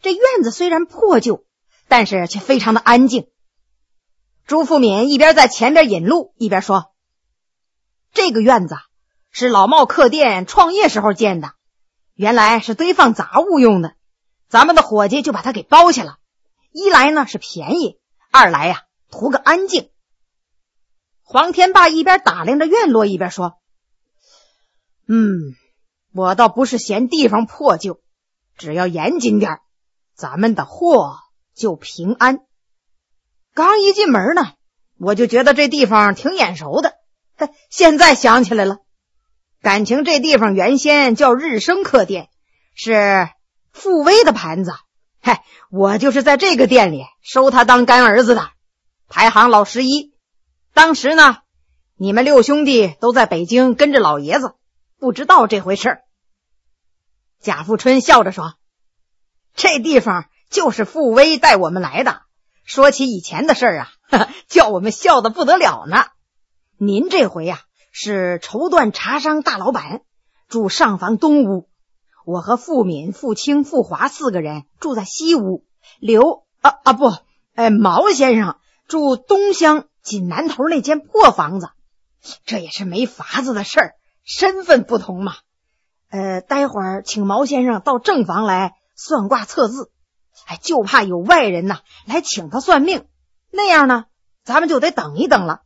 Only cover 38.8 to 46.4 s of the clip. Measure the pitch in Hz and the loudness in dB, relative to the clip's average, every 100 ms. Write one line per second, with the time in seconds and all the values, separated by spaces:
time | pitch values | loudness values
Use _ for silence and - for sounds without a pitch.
38.8 | _ _ _ _ _ _ _ _ 214 196 | _ _ _ _ _ _ _ _ -2 0
39.8 | 208 247 302 302 285 277 214 190 190 269 | 0 -2 0 -2 2 2 2 0 0 0
40.8 | 294 294 269 226 277 247 320 226 - 370 | 2 2 2 2 2 2 -2 -6 -2 -4
41.8 | 392 254 196 190 139 _ _ _ _ - | 0 0 0 -6 -10 _ _ _ _ -14
42.8 | 220 220 202 196 170 _ _ _ _ - | -2 0 2 2 0 _ _ _ _ -12
43.8 | 392 349 294 415 415 233 165 160 180 - | -2 0 4 4 4 2 -6 -8 -8 -10
44.8 | _ _ _ _ - 233 _ _ _ 190 | _ _ _ _ -4 -4 _ _ _ -2
45.8 | 196 202 277 254 269 285 | -2 0 0 0 2 2